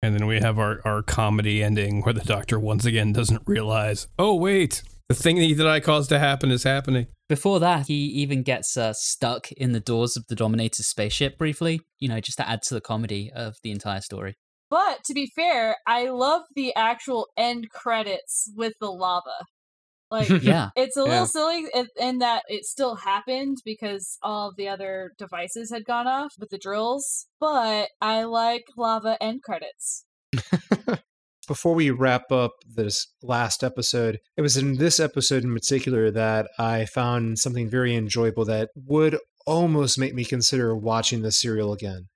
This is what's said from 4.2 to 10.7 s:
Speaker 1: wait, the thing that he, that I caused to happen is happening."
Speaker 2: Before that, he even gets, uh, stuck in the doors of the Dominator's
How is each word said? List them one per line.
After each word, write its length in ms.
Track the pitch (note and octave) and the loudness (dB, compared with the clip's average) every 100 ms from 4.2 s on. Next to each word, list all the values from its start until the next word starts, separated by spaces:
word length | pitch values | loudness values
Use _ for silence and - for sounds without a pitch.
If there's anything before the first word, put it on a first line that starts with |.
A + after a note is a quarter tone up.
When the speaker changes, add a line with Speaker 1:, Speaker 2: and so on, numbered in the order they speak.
| G3 | 2
Speaker 1:
wait, 480 | F#3+ F3+ G3 D#3 - - - _ | 4 4 4 2 0 -8 -20 _
the 40 | |
thing 220 | B2+ E3 F3 | 2 4 6
that 80 | |
he, 100 | E3 | 4
that 140 | D3+ D#3 | 4 4
I 120 | D#3 | 4
caused 300 | D3 D3+ C#3 | 4 2 4
to 80 | D3 | 4
happen 320 | D3 C3+ C#3 | 4 2 2
is 140 | B2 | 2
happening." 420 | C3 C3+ C3+ C3 A#2+ - _ | 2 0 0 0 0 -8 _
Speaker 2:
Before 300 | D3 G3+ G3 | 0 2 4
that, 260 | E3+ E3+ C#3 | 4 2 2
he 80 | D3 C#3+ | 0 0
even 360 | C3+ C#3+ C#3 | -2 0 0
gets, 340 | B2+ B2+ - - | 0 -2 -2 -2
uh, 180 | A2+ | -2
stuck 580 | G#2+ - - B2 A#2+ - | -2 -4 -2 -2 -2 -8
in 220 | - B2+ | -4 0
the 60 | A#2 | 0
doors 380 | G#2 A#2 A#2+ - | 0 0 0 -2
of 80 | A2+ | -6
the 60 | A2 | -2
Dominator's 520 | A2+ A2 A2+ | 2 2 0